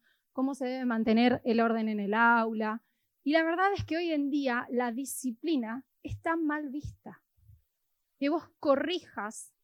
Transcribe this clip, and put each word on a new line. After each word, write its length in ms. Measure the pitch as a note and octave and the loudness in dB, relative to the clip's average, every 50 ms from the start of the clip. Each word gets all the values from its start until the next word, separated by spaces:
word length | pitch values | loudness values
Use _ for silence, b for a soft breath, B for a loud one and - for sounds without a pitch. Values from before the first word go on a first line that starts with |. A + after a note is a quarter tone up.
| _ _ _ _ _ _ - | _ _ _ _ _ _ -6
cómo 220 | - C4 C4+ C#4 | -4 -2 -2 -2
se 120 | - C4+ | -2 -4
debe 180 | B3 B3+ C4 B3+ | -4 -4 -2 -2
mantener 560 | B3 A3+ A3 A3 A3+ A3 A3+ A#3+ B3 A#3+ - - | -2 0 0 2 4 4 6 6 4 4 2 2
el 160 | - A3 A3+ | 2 2 4
orden 280 | A3+ A3+ A3+ A3+ A3 A3 | 4 4 2 0 0 -2
en 120 | G#3+ G#3 | -2 -2
el 140 | G3+ G3+ G#3 | -2 0 4
aula. 680 | A3 A#3 A#3 A#3 A#3 A3+ A3+ A3+ G#3+ G#3+ G#3+ G#3+ A#3 _ _ _ _ _ _ _ _ - | 4 6 6 6 4 4 0 -2 -2 -2 -2 -4 -6 _ _ _ _ _ _ _ _ -2
Y 100 | C#4 D4+ | 0 2
la 120 | E4 E4 | 2 2
verdad 220 | E4 E4+ F4 F#4 G4+ G4+ | 2 2 2 2 2 0
es 80 | - - | 0 -2
que 120 | - D#4 | -2 -2
hoy 140 | E4 F4+ E4+ | -2 -2 0
en 200 | D#4+ D4 C#4+ C#4 | 0 0 0 0
día 360 | C#4 D4 C#4 C4 A#3+ A#3+ A#3+ - | 0 -2 0 0 -2 -2 -2 -2
la 220 | B3+ A#3+ B3 A#3+ A3+ | -2 -2 -2 -2 -2
disciplina 920 | B3 C#4 - - - - B3+ A3+ - - D#4+ D#4+ C4 A3+ G#3+ A3+ C4+ - _ _ _ - | -6 -8 -8 -8 -6 -6 -6 -6 -6 -4 -2 0 0 -2 -4 -6 -10 -12 _ _ _ -12
está 340 | D4 - - - E4+ E4 | -10 -10 -6 -4 -2 -2
mal 340 | E4 D#4+ D4 D4 D4+ D4+ C#4 | 0 0 -2 -2 -2 -4 -6
vista. 500 | B3 D4+ - - - - - G#3 F#3 - _ _ _ _ _ - - - _ _ _ _ _ _ _ _ _ _ _ - | -8 -8 -10 -10 -12 -14 -18 -20 -20 -20 _ _ _ _ _ -20 -20 -20 _ _ _ _ _ _ _ _ _ _ _ -4
Que 100 | C4+ C#4+ | -2 -2
vos 200 | D#4+ D#4+ - - _ _ | -2 -2 -4 -8 _ _
corrijas 960 | - D4+ C4+ C#4 D4+ D4+ F#4 E4 - - - A#3+ G3+ G#3+ - - - - _ _ | 0 2 2 2 2 -2 -4 -6 -8 -10 -10 -8 -8 -8 -10 -12 -16 -20 _ _